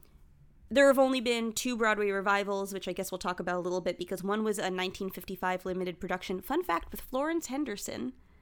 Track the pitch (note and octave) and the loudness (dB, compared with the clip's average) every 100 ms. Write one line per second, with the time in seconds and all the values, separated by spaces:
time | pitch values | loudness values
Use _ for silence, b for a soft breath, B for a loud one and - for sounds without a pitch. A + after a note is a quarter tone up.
0 | - - - - - - - B3 C#4 C4 | -20 -20 -20 -20 -20 -20 2 8 8 8
1 | C4 C4 A#3 A#3 A3+ G#3+ B3+ A#3 A3 G#3 | 6 4 2 0 0 -2 -2 2 2 4
2 | G#3 G3 G3 G3+ G3+ G3 G3 G3 F#3 F3+ | 2 2 2 2 2 -2 -4 -4 -4 -4
3 | F#3 F3+ G3 F3+ F3+ F3+ F3 F3+ F3 F3 | -4 -4 -4 -2 -2 -2 0 0 -2 -4
4 | F3 F3+ G3 G#3+ G#3+ G3+ F#3+ F#3 F#3 - | -4 -4 -2 0 0 0 -2 -2 -2 -4
5 | F#3+ F#3+ - F#3+ F#3 F#3 F#3 F#3 F3+ F3 | -8 -8 -10 -4 -2 -2 -4 -4 -4 -6
6 | F#3 F#3 - F#3+ - D4+ F4+ E4+ - - | -4 -4 -4 -6 -2 -2 0 -2 -4 -12
7 | - C4 D4+ E4+ - C4+ C#4 G3+ - - | -6 -2 0 -2 -2 -4 -4 -6 -6 -6
8 | B3+ - b b | -8 -10 b b